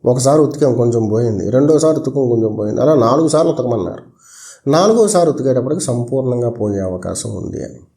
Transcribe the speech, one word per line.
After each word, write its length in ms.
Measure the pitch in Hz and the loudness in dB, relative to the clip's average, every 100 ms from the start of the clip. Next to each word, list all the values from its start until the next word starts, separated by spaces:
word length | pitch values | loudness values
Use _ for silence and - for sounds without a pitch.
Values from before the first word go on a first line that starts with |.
ఒకసారి 360 | 123 127 131 156 | 0 0 2 4
ఉతికాం 340 | 143 - 143 | 2 2 0
కొంచెం 340 | 120 120 117 107 | 2 0 0 0
పోయింది, 420 | 110 120 101 90 | 0 0 -2 0
రెండోసారి 460 | 123 147 156 156 151 | 2 4 4 2 0
ఉతుకం 320 | 135 135 127 | -2 -2 0
కొంచెం 280 | 117 110 107 | 0 0 -2
పోయింది, 240 | 104 110 | -4 0
అలా 140 | 135 | 2
నాలుగు 340 | 156 113 139 160 | 4 4 4 2
సార్లు 240 | 156 170 | 2 0
ఉతకమన్నారు. 520 | 160 123 113 87 - - _ _ - - - - | 0 -2 -2 -4 -10 -18 _ _ -20 -20 -8 0
నాలుగోసారి 600 | 151 202 226 208 180 170 | 2 4 4 2 2 2
ఉతికేటప్పటికి 500 | 135 131 127 127 165 | 0 0 0 -2 -4
సంపూర్ణంగా 720 | - 120 120 135 127 123 120 | -4 -4 -2 -2 -2 -2 -4
పోయే 300 | 117 104 101 | -4 -4 -2
అవకాశం 500 | 95 92 92 90 113 | -4 -6 -6 -8 -8
ఉంది 340 | 98 - - | -8 -8 -10
అని. 160 | - - - | -10 -14 -20